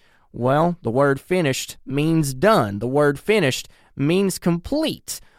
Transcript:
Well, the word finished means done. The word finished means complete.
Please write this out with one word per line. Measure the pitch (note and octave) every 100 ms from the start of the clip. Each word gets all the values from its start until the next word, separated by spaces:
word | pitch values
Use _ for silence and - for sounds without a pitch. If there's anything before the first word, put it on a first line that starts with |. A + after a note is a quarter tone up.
| _ _ _
Well, | - B2 D3 F3 E3+
the | A#2
word | A#2+ C#3+ C#3
finished | - F3+ D3+ C3 - - -
means | C3+ D#3 E3 C#3+
done. | C3 F#3+ G#3 G#2+ G2+
The | A#2+
word | C#3+ D3 C#3
finished | - G#3+ C#3+ - - - _
means | - C#3+ F3+ G3 -
complete. | F3+ E3+ - D4 D#4 - - - -